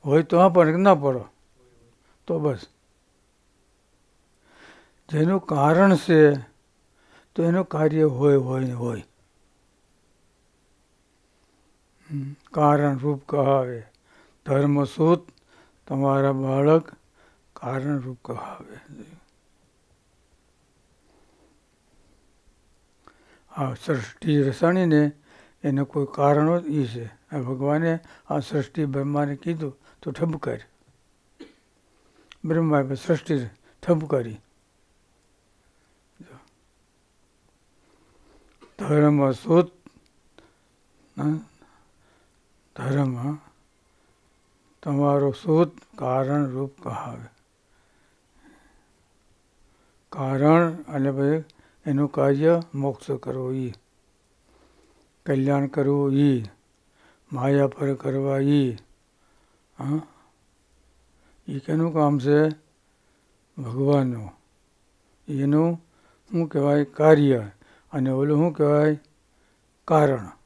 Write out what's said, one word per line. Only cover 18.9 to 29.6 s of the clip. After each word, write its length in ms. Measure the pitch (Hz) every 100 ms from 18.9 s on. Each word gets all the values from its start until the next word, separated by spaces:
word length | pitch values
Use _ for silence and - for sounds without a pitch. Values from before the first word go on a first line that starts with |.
| - 107 160 _ _ _ _ _ _ _ _ _ _ _ _ _ _ _ _ _ _ _ _ _ _ _ _ _ _ _ _ _ _ _ _ _ _ _ _ _ _ - _ _ _ _ -
આ 180 | 139
સૃષ્ટિ 680 | 120 - 139 104 - 165 147
રસાણીને 680 | 139 - 170 185 180 151 147 147 _ - _ _
એનો 200 | 147 135
કોઈ 220 | 139 151 139
કારણ 340 | - 143 147 151
હોય 140 | 175
ઈ 240 | 165 151 123
છે. 200 | 117 117
આ 320 | - _ 151
ભગવાને 600 | 127 131 139 151 165 165 - - _
આ 120 | 151
સૃષ્ટિ 460 | - 147 131 -
બ્રહ્માને 520 | 147 135 139 143 143 139
કીધું 400 | 170 165